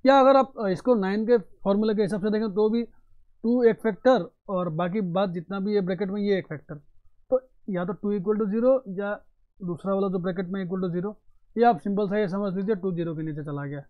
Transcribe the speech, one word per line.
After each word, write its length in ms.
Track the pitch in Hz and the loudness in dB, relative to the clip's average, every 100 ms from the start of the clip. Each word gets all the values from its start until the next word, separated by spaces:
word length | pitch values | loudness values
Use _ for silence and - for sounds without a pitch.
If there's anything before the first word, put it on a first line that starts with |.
या 140 | 254 277 | 8 8
अगर 160 | 262 269 | 8 6
आप, 160 | 262 - | 4 -2
अ, 100 | 202 | -2
इसको 260 | 180 247 240 | 0 2 2
नाइन 300 | 190 208 220 | 2 -2 2
के 120 | 240 | 2
फॉर्मूला 540 | - - 196 202 220 | 0 -6 0 2 2
के 80 | 208 | 0
हिसाब 200 | 202 202 | 0 -2
से 80 | 214 | -2
देखें 220 | 214 220 | -2 -2
तो 140 | 190 214 | 0 0
भी 120 | 233 233 - _ - _ _ | 0 -4 -12 _ -20 _ _
टू 180 | 226 247 | 0 2
एक 160 | 233 - | 2 2
factor 460 | 226 190 254 247 170 _ - | -4 0 2 2 0 _ -6
और 200 | 190 180 | -4 -2
बाकी 280 | 156 175 208 185 | -2 -2 -2 -2
बात 180 | 180 196 | -2 -2
जितना 300 | 175 165 196 | -4 -8 -6
भी 140 | 196 | -2
है 60 | 208 | -2
bracket 280 | 180 185 202 | -2 -4 -4
में 100 | 208 | -4
ये 180 | 202 190 | -2 -2
एक 80 | - | -4
factor, 260 | 147 - 151 _ - - _ _ | -14 -14 -18 _ -20 -20 _ _
तो 100 | 254 254 _ - | -2 -2 _ -6
या 140 | 180 | -4
तो 80 | 185 | -4
two 180 | 185 208 | -4 -2
equal 280 | 208 180 214 | -2 0 0
to 100 | 214 | 0
zero 300 | 220 247 262 196 185 | 2 2 2 -2 -8
या 160 | 202 208 _ _ _ _ | -6 -8 _ _ _ _
दूसरा 340 | 180 165 190 | -8 -6 -2
वाला 140 | 196 196 | -2 0
जो 100 | 185 | -2
ब्रैकेट 300 | 175 180 180 | -4 -6 -6
में 160 | 196 | -6
equal 200 | 180 190 | -6 -4
to 80 | 185 | -4
zero, 220 | 175 202 208 _ _ _ 220 | -4 -6 -10 _ _ _ 2
ये 80 | |
आप 160 | 233 233 | 4 4
simple 280 | 208 196 202 | -2 -2 0
सा 100 | 208 | 0
ये 100 | 202 | -2
समझ 260 | 196 202 185 | -2 -4 -4
लीजिए 180 | 196 214 | -2 -2
टू 160 | 190 | -2
ज़ीरो 220 | 170 170 156 | -2 -4 -4
के 60 | |
नीचे 220 | 156 151 | -6 -8
चला 200 | 151 143 143 | -8 -8 -8
गया। 140 | 143 - | -10 -14